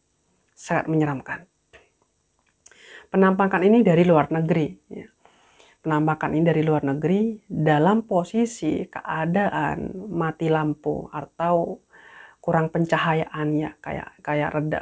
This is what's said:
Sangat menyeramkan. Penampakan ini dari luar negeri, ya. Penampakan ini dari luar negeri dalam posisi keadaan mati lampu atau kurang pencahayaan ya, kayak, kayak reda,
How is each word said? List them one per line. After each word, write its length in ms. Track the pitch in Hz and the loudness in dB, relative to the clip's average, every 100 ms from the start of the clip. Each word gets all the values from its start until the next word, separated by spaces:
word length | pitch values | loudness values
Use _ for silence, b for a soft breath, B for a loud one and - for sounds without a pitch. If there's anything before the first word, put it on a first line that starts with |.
| _ _ _ _ _ | _ _ _ _ _
Sangat 320 | - - 165 - | -20 -4 -4 0
menyeramkan. 640 | 160 151 135 - - - _ _ - _ _ _ _ _ _ _ _ _ B B B B | 0 0 -2 -8 -14 -14 _ _ -20 _ _ _ _ _ _ _ _ _ B B B B
Penampakan 560 | 190 190 190 196 185 185 | 4 4 4 2 2 4
ini 160 | 233 | 6
dari 240 | 208 165 180 | 6 6 6
luar 240 | 160 139 | 4 4
negeri, 480 | 160 160 165 151 - _ | 0 0 0 0 -6 _
ya. 160 | - - _ b b b b b b | -18 -18 _ b b b b b b
Penampakan 560 | 160 151 156 156 151 151 | -2 0 0 0 -2 2
ini 80 | 165 | 2
dari 160 | 156 | 2
luar 240 | 156 151 139 | 2 0 0
negeri 560 | 139 156 196 220 214 - | -2 0 0 0 -4 -8
dalam 560 | 156 156 147 165 220 226 | -2 2 4 4 2 0
posisi 800 | 185 175 226 233 - 156 - 185 | -2 -2 -2 -2 -4 -4 -4 -6
keadaan 1040 | - - 185 160 185 202 151 147 151 - 185 208 | -10 -8 -4 -2 0 0 -2 -4 -4 -8 -10 -8
mati 320 | 170 160 160 160 | -4 -4 -4 -2
lampu 640 | 156 151 147 156 151 165 | 0 0 -4 -6 -6 -8
atau 720 | 151 151 - 170 175 170 185 _ B B B B B | -12 -12 -6 0 0 -2 -8 _ B B B B B
kurang 320 | - 165 160 | -2 0 0
pencahayaan 800 | 165 165 156 170 160 - 156 151 | -2 0 0 0 -2 -4 -4 -2
ya, 160 | 151 151 - | -2 -4 -8
kayak, 360 | - 143 - - | -12 -10 -12 -14
kayak 280 | - 151 151 | -6 -4 -2
reda, 240 | 156 151 - | -4 -4 -6